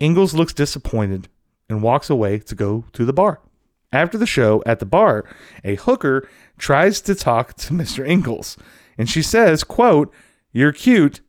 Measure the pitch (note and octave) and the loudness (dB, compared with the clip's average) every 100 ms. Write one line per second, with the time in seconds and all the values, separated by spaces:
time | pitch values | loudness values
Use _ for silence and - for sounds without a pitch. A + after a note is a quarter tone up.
0 | D3+ F3 F#3+ D#3 E3 - C#3+ C#3+ - A2+ | 0 2 2 0 -2 -2 -4 -4 -6 -4
1 | G2+ F#2+ - _ _ _ - G#2+ A2+ C#3 | -4 -6 -12 _ _ _ -10 -4 0 -2
2 | - C3+ G2+ G#2+ - G2+ G#2 A2 - - | 0 0 0 -4 -8 -6 -4 -4 -8 -4
3 | A#2+ C#3 G3+ D#3 _ _ _ _ _ C#3 | -2 0 0 -2 _ _ _ _ _ -2
4 | F3 A3 A#3 - A2 A2 A#2 A2+ G2 F3+ | -2 -2 -2 0 2 2 0 -4 0 2
5 | G#3+ G#2+ - - - - G2 G2+ - C4 | 2 0 -6 -20 -20 -12 -8 -4 -2 0
6 | C#3+ C3+ - _ _ _ - C#3+ F#3+ G3+ | 0 -2 -4 _ _ _ 0 2 2 0
7 | - F#3 C#3 A2+ A#2+ - - E3+ B2+ B2+ | -4 -2 0 -2 -2 -10 -8 -6 -6 -8
8 | C3+ F3+ B2+ A2+ - - - _ _ - | 0 0 0 -6 -10 -18 -20 _ _ -6
9 | A2+ D#3+ - A3+ G3 D#3+ - - A#3+ D3+ | -4 -2 0 2 4 2 -2 2 4 4
10 | D3 - _ _ _ A#2 D3 C#3+ - A3+ | 2 -6 _ _ _ 0 0 2 2 4
11 | C#3+ - | 4 0